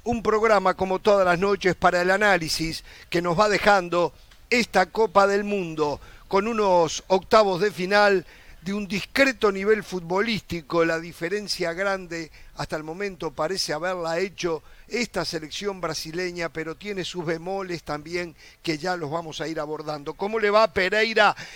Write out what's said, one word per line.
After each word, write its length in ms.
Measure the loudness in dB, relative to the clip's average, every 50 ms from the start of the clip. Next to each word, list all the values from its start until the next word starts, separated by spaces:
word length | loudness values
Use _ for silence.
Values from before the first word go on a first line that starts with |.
| -6
un 180 | -4 -4 -2 0
programa 500 | 0 2 2 4 4 4 4 4 2 0
como 240 | 0 0 -2 -2
todas 260 | 0 2 4 4 6 4
las 140 | 4 2
noches 380 | 2 2 0 0 2 2 0 2
para 260 | 2 2 2 4 2
el 80 | 2 2
análisis 760 | 2 4 4 4 4 2 0 -2 -4 -4 -4 -6 -6 -10 -14 -18 -20 -20 -8 -4
que 100 | -2 0
nos 160 | 0 2 2 2
va 80 | 4
dejando 640 | 4 2 4 4 4 4 4 2 0 0 0 0 0 -4 -10 -20 -20 -20 -20 -4 0
esta 380 | 0 0 0 2 2 2 2
Copa 400 | 2 2 0 0 4 6 6 6
del 160 | 6 4 0 0
Mundo, 560 | -2 -2 -4 -4 -4 -2 -2 -2 -2 -2 -4 -8 -14 -20 -20 -4
con 200 | 0 0 0 2
unos 560 | 0 0 0 2 4 4 4 4 2 0 -6 0 0
octavos 520 | 0 0 4 6 6 6 6 4 2 0
de 80 | -2 -2
final 560 | -2 -4 -2 2 4 4 6 6 4 2 0 -6 -14 -20 -20 -20 -20 -12 -8
de 100 | -6 -6
un 140 | -6 -6
discreto 640 | -4 -6 -6 -6 -2 0 2 2 2 2 2 0 0
nivel 320 | 0 0 0 0 0 0 -2
futbolístico. 1000 | -6 -8 -8 -6 -2 -2 -2 0 -2 -2 -4 -4 -6 -8 -8 -6 -2 0 2 2
La 160 | 2 0 -2
diferencia 760 | -6 -10 -10 -8 -6 -6 -4 -6 -6 -6 -6 -4 -4 -4 -4
grande 580 | -2 -2 -2 -2 -4 -6 -8 -10 -10 -10 -12 -14 -20 -20 -14 -10
hasta 200 | -10 -8 -6 -6
el 80 | -8 -8
momento 460 | -8 -8 -8 -8 -8 -8 -8 -8 -8 -4
parece 380 | -4 -4 -4 -2 -4 -4 -4
haberla 460 | -4 -4 -4 -4 -4 -4 -4 -4 -2
hecho 460 | -2 -4 -4 -4 -6 -4 -4 -4 -4 -8 -14 -20 -20 -12
esta 380 | -8 -4 -4 -4 -4 -4 -6 -6
selección 540 | -4 -6 -8 -8 -10 -10 -8 -6 -6 -6 -4
brasileña, 680 | -6 -6 -6 -6 -8 -8 -6 -6 -6 -6 -6 -6 -6 -6
pero 240 | -6 -8 -8 -8 -10
tiene 300 | -10 -10 -8 -8 -6 -8
sus 200 | -6 -8 -6 -4
bemoles 600 | -4 -6 -4 -6 -6 -6 -6 -6 -6 -8 -8 -8
también 520 | -8 -8 -8 -8 -6 -6 -6 -6 -8 -12 -18 -20 -20 -20 _ -6
que 160 | -6 -4 -4
ya 180 | -4 -4 -4
los 140 | -4 -4 -4
vamos 300 | -6 -6 -6 -8 -8 -8
a 60 | -8
ir 120 | -6 -6 -6
abordando. 560 | -6 -6 -8 -8 -6 -8 -8 -8 -8 -10 -8
¿Cómo 240 | -6 -4 -4 -2 0
le 100 | 2 4
va, 240 | 6 6 4 4 2
Pereira? 640 | 0 0 2 2 2 0 2 4 4 4 4 4 0 -6 -16 -18